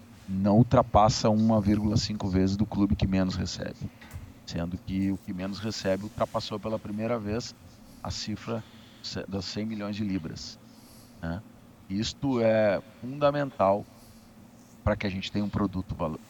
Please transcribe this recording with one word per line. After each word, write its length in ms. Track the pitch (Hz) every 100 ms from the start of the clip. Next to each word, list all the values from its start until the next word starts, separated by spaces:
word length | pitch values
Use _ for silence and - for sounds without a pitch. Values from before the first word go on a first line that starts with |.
| - - -
não 300 | 95 101 104
ultrapassa 720 | 123 123 - 104 107 - 120
uma 300 | 107 110 110
vírgula 360 | 101 104 107 104
cinco 320 | - 107 95
vezes 280 | 95 95 98
do 100 | 107
clube 280 | 101 101
que 120 | 104 98
menos 280 | 95 92
recebe, 560 | 92 90 - - - - - - - - -
sendo 320 | - 82 87 87
que 340 | - 95 98
o 60 | 95
que 160 | -
menos 260 | 92 95 95
recebe 460 | 110 104 98 95
ultrapassou 560 | 107 - 110 113 - 107
pela 180 | 110 110
primeira 400 | 104 104 113 120
vez 360 | 101 110 - - - - - -
a 80 | -
cifra 520 | - - 104 - 113 - - - -
ce-, 220 | - 95 -
das 200 | 98 95
cem 180 | 104
milhões 320 | 110 107 104 104
de 80 |
libras, 540 | 104 95 78 - - - - - - - - -
né? 180 | 82 85 - - - - -
Isto 520 | 98 117 - 139 123
é 420 | 113 110 107 90 - -
fundamental 840 | 123 143 147 143 139 - 95 101 - - - - - - - - - -
pra 120 | 101 107
que 100 | 104
a 40 |
gente 220 | 95 -
tenha 120 | 104
um 40 | 101
produto 460 | - 101 95 92
valo-, 260 | - 82 78